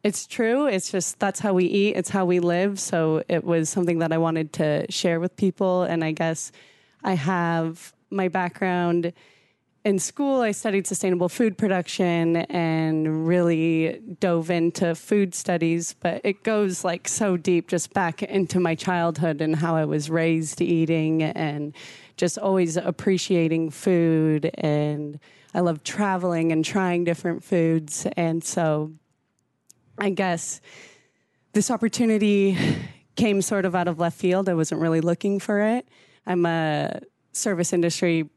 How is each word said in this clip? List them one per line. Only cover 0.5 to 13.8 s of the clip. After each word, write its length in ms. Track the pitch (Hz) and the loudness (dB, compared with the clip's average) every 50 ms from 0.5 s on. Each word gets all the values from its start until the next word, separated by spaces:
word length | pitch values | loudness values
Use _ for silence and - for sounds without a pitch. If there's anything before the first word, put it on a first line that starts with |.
| 240 269 302 | 2 2 2
It's 240 | 277 202 185 - - | 0 0 -2 -4 -2
just, 280 | - 190 170 - - _ | -4 -4 -4 -4 -4 _
that's 200 | 202 196 190 - | -2 -2 -2 -2
how 120 | - 208 | -2 0
we 120 | 190 180 185 | 2 2 2
eat. 280 | - - 202 196 208 - | 2 2 2 2 2 0
It's 140 | - 180 - | -2 -4 -2
how 160 | - 196 185 | -2 0 0
we 160 | 175 180 180 | 2 2 2
live. 400 | 175 175 170 175 190 202 196 190 | 2 2 2 2 0 0 -2 -4
So 420 | - - - 165 160 160 156 156 - - | -6 -2 0 0 2 2 0 0 -2 -2
it 160 | - 165 - | -4 -2 0
was 240 | 175 170 165 160 156 | 0 0 0 0 0
something 300 | - 196 180 170 170 165 | -2 0 0 0 0 0
that 140 | 165 160 | 0 0
I 60 | 165 165 | 0 0
wanted 360 | 165 165 160 160 160 151 - | 0 0 0 -2 -4 -6 -2
to 360 | 160 160 151 147 151 - - | -2 0 0 0 -2 -2 -4
share 300 | - - - 180 170 165 | -6 -2 0 0 0 0
with 160 | 170 185 _ | -2 -4 _
people. 460 | - 202 190 - - 196 185 180 180 | 0 -2 -2 0 0 0 0 0 0
And 200 | 180 170 170 165 | 0 -2 -2 -2
I 100 | 160 156 | -2 -4
guess 380 | 156 - 165 165 160 - - - _ - - - _ _ _ _ _ _ | -2 -2 -2 -2 -2 -4 -8 -14 _ -20 -20 -20 _ _ _ _ _ _
I 120 | - - 185 | -4 -2 -2
have 800 | 160 135 180 185 175 170 170 170 165 165 165 165 - - - _ _ _ _ | 0 0 0 0 0 0 0 0 0 -2 -2 -6 -10 -18 -20 _ _ _ _
my 180 | 202 196 185 180 | -4 -2 -2 0
background 840 | 160 190 180 175 - - 196 185 180 180 175 170 170 175 170 170 170 _ - - _ _ _ _ _ _ _ _ _ _ _ | 0 -2 -2 -2 -4 -4 -2 0 0 0 0 2 0 0 -2 -4 -8 _ -20 -20 _ _ _ _ _ _ _ _ _ _ _
in 140 | 214 196 185 | 0 0 0
school. 420 | - - - - 285 277 269 262 | -2 -4 -4 -2 0 2 2 2
I 120 | 240 214 | 2 0
studied 340 | 202 - - 220 190 196 185 | -2 -2 -2 0 0 0 0
sustainable 420 | - 190 - - 190 180 175 180 175 | -2 -4 -2 0 0 2 2 0 -2
food 300 | - - 240 220 185 - | 0 0 0 0 2 0
production 760 | 220 202 190 180 170 - - - 185 175 170 170 165 165 165 165 165 - | 0 2 2 0 -2 -4 -2 0 2 2 2 2 2 2 2 0 0 -2
and 800 | - 180 165 160 160 160 160 160 156 156 156 156 156 156 160 165 | -2 -2 0 0 0 0 0 0 0 0 0 0 0 0 2 2
really 720 | 180 180 175 170 170 160 160 165 165 160 | 2 4 4 4 2 2 2 2 2 2